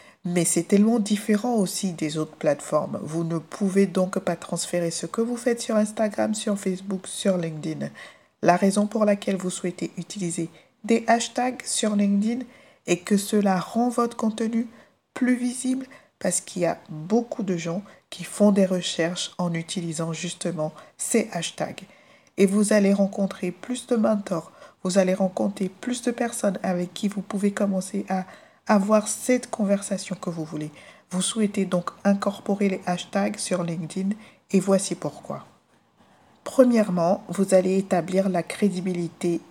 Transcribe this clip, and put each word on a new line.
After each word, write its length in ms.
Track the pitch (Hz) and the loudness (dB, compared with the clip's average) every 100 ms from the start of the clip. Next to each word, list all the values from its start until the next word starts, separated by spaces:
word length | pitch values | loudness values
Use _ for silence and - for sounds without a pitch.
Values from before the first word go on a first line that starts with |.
| - _ 175 | -20 _ -2
mais 200 | 175 165 | 0 2
c'est 180 | 170 | 0
tellement 340 | 170 202 214 240 | 4 4 6 4
différent 560 | 202 202 - 208 247 | 2 0 2 0 2
aussi 380 | 233 180 - 190 | 0 0 -2 -4
des 260 | 160 156 156 | -2 -4 -2
autres 200 | 156 - | -4 -2
plateformes. 640 | - 143 - 151 139 107 | -2 -2 0 -2 -2 -4
Vous 200 | - 160 | -6 -4
ne 140 | 165 165 | -2 -4
pouvez 480 | 156 - 196 196 196 | -6 -4 0 4 4
donc 320 | 190 185 196 | 2 0 0
pas 200 | 180 165 | -4 -4
transférer 520 | - 170 - 175 170 | -4 -6 -2 -2 -2
ce 160 | 165 170 | -2 -4
que 160 | - | -2
vous 160 | 226 240 | -2 -2
faites 240 | 240 233 | 0 -2
sur 140 | - 220 | 0 0
Instagram, 580 | 214 - 214 208 220 | 0 0 -2 0 -2
sur 240 | 214 - 202 | -2 -2 -2
Facebook, 480 | 196 185 196 190 - | -2 -4 -4 -6 -6
sur 320 | - 202 185 | -4 0 0
LinkedIn. 520 | 165 156 156 147 147 - - - _ _ | -2 -6 -6 -6 -8 -10 -20 -20 _ _
La 140 | - 175 | 4 4
raison 320 | 196 202 208 | 4 4 0
pour 180 | 220 208 | 2 2
laquelle 320 | 202 202 190 | 2 0 -4
vous 140 | 185 | -4
souhaitez 400 | - 180 175 165 - | -4 -6 -6 -8 -8
utiliser 520 | 165 208 175 165 165 - _ _ | -10 -6 -4 -4 -6 -10 _ _
des 200 | 214 226 226 | 0 2 4
hashtags 540 | 226 233 - 247 254 - | 2 0 -4 -4 -4 -6
sur 300 | - 214 208 | -2 0 2
LinkedIn 500 | 202 202 214 240 254 - - _ - | 2 2 2 -2 -6 -14 -20 _ -4
est 100 | 175 | -2
que 180 | - 202 | 2 0
cela 440 | - 208 202 185 | 2 2 2 2
rend 300 | - 226 247 | 0 -2 0
votre 280 | 240 233 233 | 0 -2 0
contenu 500 | 226 214 226 226 233 - - _ _ | -4 -2 -2 -2 -4 -8 -20 _ _
plus 220 | - 247 247 | -2 0 2
visible 500 | 247 240 254 262 262 - _ _ | 0 -4 -2 -4 -6 -14 _ _
parce 240 | 185 175 | -4 -2
qu'il 220 | - 180 | -4 -2
y 20 | 170 | -2
a 140 | 160 - | -2 -8
beaucoup 520 | 156 160 220 240 - | -12 0 0 0 -4
de 160 | 196 175 | -4 -4
gens 240 | 165 175 - - _ | -4 -6 -8 -16 _
qui 120 | - | -14
font 280 | 175 - 208 | -10 4 6
des 160 | 202 185 | 6 4
recherches 640 | 180 170 - 165 175 - - | 2 -2 -2 -2 -2 -6 -4
en 140 | 175 165 | -4 -4
utilisant 580 | 165 196 170 160 165 | -4 -6 -4 -4 -4
justement 580 | 156 175 - 180 160 156 - - - | -4 -8 -6 -6 -4 -4 -6 -18 -10
ces 340 | - 226 - | 0 0 0
hashtags. 520 | 175 - - - - - - _ _ _ - | -4 -6 -6 -8 -8 -18 -20 _ _ _ 2
Et 80 | 196 | 4
vous 280 | 202 208 | 4 4
allez 200 | 214 196 | 4 4
rencontrer 560 | 202 196 202 196 - 180 | 4 2 0 -4 -2 -6
plus 380 | 175 - 247 - | -6 -8 -8 -2
de 80 | 233 | 2
mentors, 560 | 220 208 196 165 - - - _ | 2 0 -2 -6 -6 -16 -20 _
vous 160 | 185 185 | 0 4
allez 160 | 185 185 | 4 2
rencontrer 540 | 190 - 214 202 190 | 0 0 -2 -2 -4
plus 340 | - - 247 | -4 -6 -4
de 80 | - | -2
personnes 480 | 240 240 - 202 190 | -2 -4 -2 -2 -2
avec 320 | 190 180 180 | -2 -2 -4
qui 140 | - 202 | -4 -4
vous 140 | 202 | -4
pouvez 300 | 185 202 202 | -6 -2 -2
commencer 540 | 202 202 190 185 196 196 | 0 0 -2 -4 -6 -4
à 180 | 190 185 - - _ - | -4 -6 -12 -20 _ 2
avoir 400 | 208 196 214 208 | 2 6 4 4
cette 420 | - - 254 254 | -2 0 0 0
conversation 640 | - 196 202 - 190 - 175 | -4 0 0 0 -6 -6 -8
que 140 | - | -6
vous 140 | 165 | -6
voulez. 260 | 156 156 151 - - - _ | -6 -8 -8 -12 -20 -20 _
Vous 140 | 185 | -4
souhaitez 420 | 180 226 208 202 185 | -2 0 0 0 0
donc 240 | 180 - - | 0 -2 0
incorporer 640 | 202 196 202 196 - 202 202 | 2 2 2 -4 -2 0 0
les 120 | 185 - | 0 -2
hashtags 540 | 180 - 196 208 208 | -4 -4 -2 -2 -2
sur 240 | - 180 | -4 -2
LinkedIn 460 | 170 165 160 190 190 214 - - _ | -2 -4 -6 -4 -4 -4 -8 -20 _
et 80 | 196 | 2
voici 340 | 196 196 - | 4 2 2
pourquoi. 520 | 175 147 - - 139 - _ _ _ _ _ _ _ _ _ | -4 -6 -8 -10 -12 -14 _ _ _ _ _ _ _ _ _
Premièrement, 800 | - - 247 233 196 180 170 - - | 2 6 8 6 4 2 2 2 -2
vous 260 | 180 190 190 | -2 4 4
allez 220 | 185 190 | 6 2
établir 520 | 196 180 165 185 190 | 2 0 2 0 2
la 140 | 180 | 0
crédibilité 1000 | 170 - 208 180 185 175 165 - 175 165 - | -4 0 0 2 -2 -2 -4 -2 -2 -2 -6